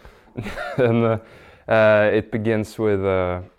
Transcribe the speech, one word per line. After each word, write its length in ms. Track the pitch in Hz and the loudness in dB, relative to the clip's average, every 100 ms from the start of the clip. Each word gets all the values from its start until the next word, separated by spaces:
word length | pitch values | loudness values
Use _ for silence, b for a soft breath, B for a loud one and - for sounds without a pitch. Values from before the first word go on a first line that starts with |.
| B B B - | B B B -14
<laughs> 400 | 101 - - - | -12 -10 -8 -2
And, 280 | 123 117 | 0 2
uh, 140 | 117 110 B B B B - | 0 -2 B B B B -2
uh, 420 | 110 110 107 104 | 2 4 4 4
it 180 | 104 107 | 0 -2
begins 480 | 117 107 110 107 - | -4 -2 -2 -4 -4
with, 260 | 110 98 | -2 0
uh, 360 | 98 95 90 90 92 | 0 0 -2 -4 -10